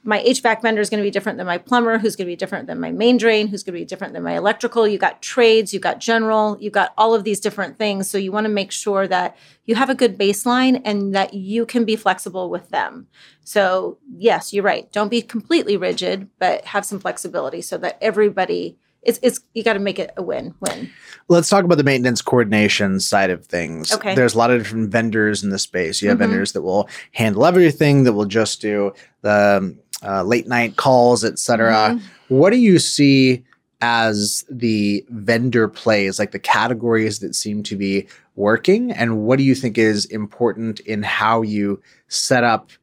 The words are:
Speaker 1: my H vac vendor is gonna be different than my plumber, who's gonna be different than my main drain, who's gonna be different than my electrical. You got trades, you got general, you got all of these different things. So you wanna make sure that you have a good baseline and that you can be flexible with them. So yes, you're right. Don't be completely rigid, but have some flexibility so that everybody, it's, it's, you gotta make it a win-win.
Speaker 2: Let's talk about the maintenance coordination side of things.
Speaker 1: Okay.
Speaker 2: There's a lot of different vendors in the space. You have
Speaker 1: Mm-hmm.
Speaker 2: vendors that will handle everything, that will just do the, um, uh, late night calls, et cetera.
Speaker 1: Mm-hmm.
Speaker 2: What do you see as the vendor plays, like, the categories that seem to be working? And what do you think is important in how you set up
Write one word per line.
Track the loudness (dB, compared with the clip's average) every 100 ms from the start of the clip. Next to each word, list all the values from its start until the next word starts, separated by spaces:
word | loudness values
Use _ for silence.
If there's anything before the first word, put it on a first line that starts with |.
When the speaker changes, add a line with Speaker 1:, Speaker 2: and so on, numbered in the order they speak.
Speaker 1:
my | -2 0
H | 0 0
vac | 0 0
vendor | 0 -2
is | -2
gonna | -2
be | -2
different | -4 -6 -8
than | -6
my | -6
plumber, | -2 0 0 0
who's | -2
gonna | -4 -8
be | -8
different | -8 -8 -8
than | -8
my | -8
main | 0 2 4
drain, | 2 2 -2
who's | -6
gonna | -10 -12
be |
different | -12 -12 -10
than | -10
my | -6 -2
electrical. | -2 -2 -2 0 0
You | 0
got | -2 -4
trades, | -6 2 4 4 2
you | -4
got | -4 -4
general, | -2 0 2 0 0 -4
you | -4
got | -2 -2 2
all | 2
of | 2
these | 0 -4
different | -4 -6 -8 -4
things. | -4 -4 -4
So | -4
you | -4
wanna | -4 -2
make | -2 -4
sure | -6 -2 -2 0
that | -2 -2 _ _ _
you | -4
have | 0 0
a |
good | 2 0 2
baseline | 0 0 0 2 2 0
and | -2 -4 -2
that | -2 -2
you | -6 -6 -4 -2
can | -2
be | -2 0
flexible | 0 -2 -6 -8 -8
with | -8 _
them. | -6 -6 -10 -20 _ -20 _
So | -4 0 2 0 -4 -10 -20 0
yes, | 2 2 -2
you're | -2
right. | 0 -2 -4
Don't | -4 -2
be | -2
completely | -4 -10 0 0 2 -2
rigid, | -2 -4 -4 -6 -8 _
but | -2 -2 -4
have | -6
some | -6 -8
flexibility | -8 -8 -8 -6 -6 -8
so | -10 -8
that | -8 -4
everybody, | -2 2 2 2 -2 -4 -6 _ _ _
it's, | -2 2
it's, | 0 0 _
you | -4
gotta | -2 0
make | -2 -6
it | -8 -8
a |
win-win. | -6 -8 -8 -8 -8 -8 -14 -18 -20 -20 4
Speaker 2:
Let's | 4 6
talk | 2
about | 4 4
the |
maintenance | 4 2 2 0
coordination | 2 2 4 4 2 2 0 0
side | 0 2 2
of | -2 _
things. | -6 -4 -8 -4
Speaker 1:
Okay. | -4 0
Speaker 2:
There's | 2 2
a | 4
lot | 2
of | 2
different | 0 -4 -2
vendors | 0 0 2 0 0
in | -4
the | -4
space. | -4 -4 -4 -2
You | 0
have | 2
Speaker 1:
Mm-hmm. | 0
Speaker 2:
vendors | 0 -2
that | -4
will | -2 -2 -2 -10 -14
handle | -4 -2 2 4
everything, | 6 4 4 4 6
that | 4
will | 2 0
just | 0 0 -2
do | -4 -2 -2 -6 -20 _
the, | 0 4 4 4
um, | 0 -8 _ -12 -6
uh, | -4
late | 0 -2 0
night | -2 -2 0
calls, | 2 6 6 4
et | 0 -4
cetera. | -2 2 2 4 2
Speaker 1:
Mm-hmm. | 0 -8 _ _ 4
Speaker 2:
What | 4
do | 6
you | 6 4
see | 2 2 4 6 4 2 _ _ _ _
as | 0 2 0 0 -2 -6 -10
the | -4 -2 0 0 -2 -6
vendor | -8 -2 0 2 0 0
plays, | -2 0 2 0 -2
like, | -6
the | -6
categories | -2 0 0 -2 0 0 0 -4
that | -8
seem | -6 -6 -8
to | -6 -4
be | -2 -2 -4 -20 _ -2
working? | 0 2 2 2 0
And | -2 -2 0
what | 0 2
do |
you | 2
think | 2 0 2
is | 2 2 -4
important | -8 -10 -2 -2 -2 -8 -8
in | -8 -6
how | -4 -2 0 0
you | 0 -2 -2 -4 _ _ _
set | -6 0 2
up | 2 0 -4 _